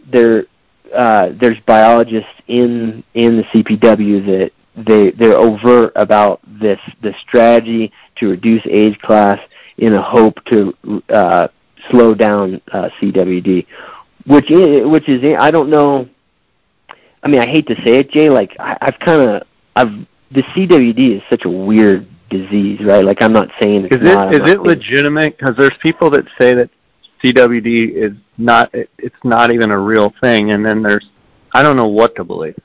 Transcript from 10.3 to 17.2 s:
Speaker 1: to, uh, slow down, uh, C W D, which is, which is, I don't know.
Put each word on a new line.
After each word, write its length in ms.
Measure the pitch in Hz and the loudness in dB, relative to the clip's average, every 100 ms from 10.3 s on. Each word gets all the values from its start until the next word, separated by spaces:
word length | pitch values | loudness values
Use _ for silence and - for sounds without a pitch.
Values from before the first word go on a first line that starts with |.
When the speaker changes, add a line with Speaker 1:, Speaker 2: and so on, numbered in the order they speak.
| - - | 0 -2
Speaker 1:
to, 560 | 110 98 - 104 104 - | -2 -2 -8 -12 -12 -2
uh, 400 | 110 87 87 82 _ _ _ - | 0 2 0 -2 _ _ _ -2
slow 240 | 123 113 | 2 4
down, 460 | 104 107 104 95 95 - | 2 0 -2 -4 -8 -10
uh, 180 | 101 87 - | -8 -8 -6
C 100 | 98 | -4
W 300 | 95 92 90 | -2 -2 -4
D, 260 | 98 90 - - - - _ _ - | -2 -4 -6 -20 -20 -20 _ _ 2
which 240 | 143 139 | 2 4
is, 360 | 170 165 143 135 | 2 2 0 2
which 220 | 156 151 | -2 0
is, 160 | 127 143 107 | -2 0 0
I 120 | 143 | 0
don't 200 | 160 143 | 0 0
know. 380 | 151 143 139 123 _ _ _ _ _ _ _ _ - _ _ | 0 2 -2 -6 _ _ _ _ _ _ _ _ -20 _ _